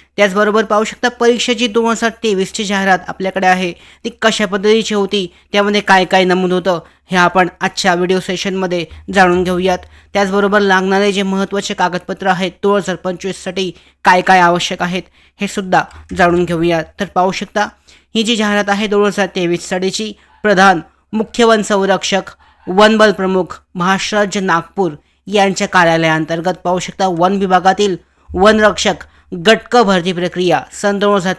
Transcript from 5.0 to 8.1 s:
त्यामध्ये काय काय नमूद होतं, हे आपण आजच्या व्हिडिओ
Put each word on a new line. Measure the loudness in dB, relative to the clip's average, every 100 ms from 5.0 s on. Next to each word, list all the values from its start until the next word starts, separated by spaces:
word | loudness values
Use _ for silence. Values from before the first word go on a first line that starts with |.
| -2 -2 -4 -10 _
त्यामध्ये | -2 0 0
काय | 2 2 4
काय | 2
नमूद | 2 2 0
होतं, | 0 0 -4 -6 _ _
हे | 0
आपण | 2 2 0 -2
आजच्या | -6 -2 0
व्हिडिओ | 0 0